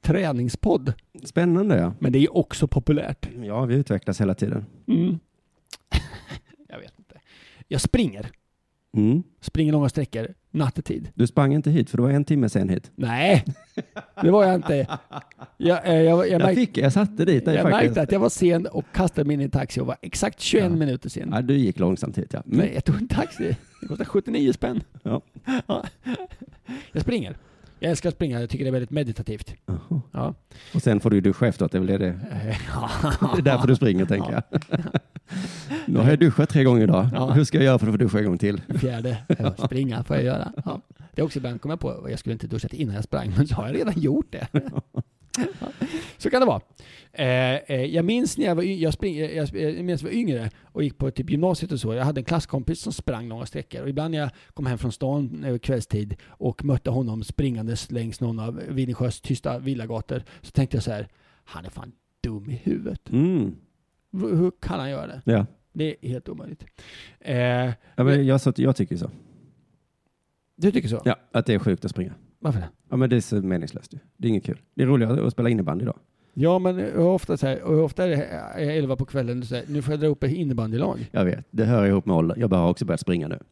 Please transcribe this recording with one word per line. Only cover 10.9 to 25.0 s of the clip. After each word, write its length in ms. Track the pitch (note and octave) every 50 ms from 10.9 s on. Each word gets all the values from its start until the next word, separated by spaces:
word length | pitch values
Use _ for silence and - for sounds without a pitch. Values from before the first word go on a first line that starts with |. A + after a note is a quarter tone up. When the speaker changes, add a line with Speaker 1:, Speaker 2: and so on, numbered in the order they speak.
| - - - - -
Speaker 2:
Du 120 | - B2
sprang 280 | A#2 - - C#3+ C3+ C#3+
inte 160 | D3+ - D3
hit, 200 | D3+ D#3+ A#2 -
för 60 | - -
det 40 |
var 80 | B2 C3+
en 140 | C#3 C#3+ C#3+
timme 240 | - D#3 C#3+ B2 G#2+
sen 200 | - G2+ G2 F#2
hit. 220 | F2+ - - - _
Speaker 1:
Nej, 500 | - C3 A#2 A#2 B2+ D3+ F#3+ G3+ C3+ - - C3+ - D#5+ _ _ - - _ _ G#3+ - _ _ G3
det 80 | F#3 E3
var 140 | F#3 G#3 G3+
jag 100 | F#3+ F#3
inte. 320 | F3+ D3+ D#3 D#3 C#3 C3 - D3+ - _ _ - C#3+ - _ - _ B2 - _
Jag, 300 | _ - E3+ F3 E3+ -
eh, 60 | F3+ E3
jag, 100 | D#3+ D#3+ D#3+ E3+ F3
jag 100 | F#3 F3+
Speaker 2:
Jag 140 | F#3 E3
Speaker 1:
märk-, 120 | - F#3+ F#3
Speaker 2:
fick, 240 | A#3 B3 - - -
jag 140 | C#3 C#3
satte 320 | C3 G3+ G#3 G3+ G#3 - -
dit 200 | F#3 E3 C3 -
dig 100 | E3 D#3
Speaker 1:
jag 80 | -
Speaker 2:
faktiskt. 220 | F3 E3 - - -
Speaker 1:
märkte 180 | - A#2 -
att 100 | D3 -
jag 80 | G3 G3
var 80 | A3 A#3+
sen 380 | - - F#3 F3 E3+ E3 F3+
och 180 | - - - C3 -
kastade 340 | - - F#3 E3+ - - D3
mig 80 | C#3+ D3
in 60 | C#3+
i 40 | C#3
en 60 | C3+
taxi 300 | - C#3+ C3+ - - -
och 60 | C3
var 100 | B2 B2+ -
exakt 380 | - E3+ - - - G#3 - -
tjugoen 320 | - - - A3+ G3 F3
Speaker 2:
Ja. 40 | E3+ D#3+
Speaker 1:
minuter 300 | D#3 C#3+ B2+ - - -
sen. 180 | - - - -
Speaker 2:
Ja, 100 | - A2
du 140 | B2+ B2 C#3
gick 220 | C#3+ B2+ G2 F2 -
långsamt 400 | F#2 F2 F#2+ - - - G2 G2
hit, 140 | - -
ja. 80 | - - -
Mm. 120 | - - C3+
Speaker 1:
Nej, 120 | F#3+ - -
jag 100 | - -
tog 120 | - D3+
en 120 | G3+ A3 B3+
taxi. 480 | - - D#4+ E4+ - - F4 G#4 - - - _ _ _
Det 60 | -
kostar 180 | - D3 - -
sjuttionio 480 | - - G3+ F#3+ - A3 - C#3+ B2+
spänn. 300 | - - - A#3+ B3 - - _ _ -